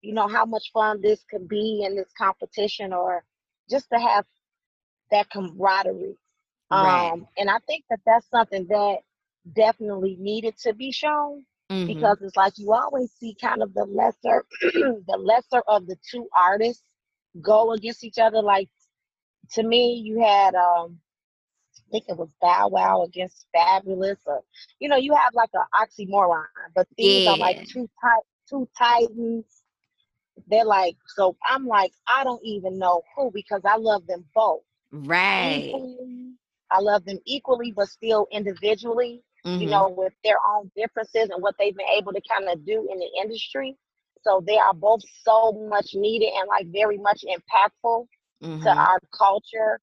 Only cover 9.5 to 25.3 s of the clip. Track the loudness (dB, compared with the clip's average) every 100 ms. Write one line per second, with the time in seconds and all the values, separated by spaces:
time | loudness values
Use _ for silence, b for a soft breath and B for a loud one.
9.5 | 0 2 0 -6 -4 -4 -4 -8 -6 -6
10.5 | -6 -6 -6 -8 -6 -2 -2 -4 -8 _
11.5 | _ _ -6 -6 0 0 0 -2 0 0
12.5 | 0 0 0 0 -4 -6 _ -16 -8 -6
13.5 | -4 -4 -4 -4 0 0 0 0 0 0
14.5 | -2 0 2 0 -2 -4 -4 2 2 2
15.5 | -2 2 0 0 -16 -12 -14 -2 2 4
16.5 | 4 0 -2 _ _ _ _ _ -8 4
17.5 | 4 4 -2 -6 -12 -12 0 2 2 2
18.5 | 2 0 _ _ _ _ _ _ _ _
19.5 | -4 2 2 2 -2 -6 2 4 6 4
20.5 | 4 2 2 -2 -14 _ _ _ _ _
21.5 | _ _ _ _ -8 -8 -10 -10 _ 2
22.5 | 4 2 2 2 2 0 -6 -10 _ _
23.5 | 2 4 2 0 -4 -4 -4 -6 -8 _
24.5 | B B _ 0 0 2 2 2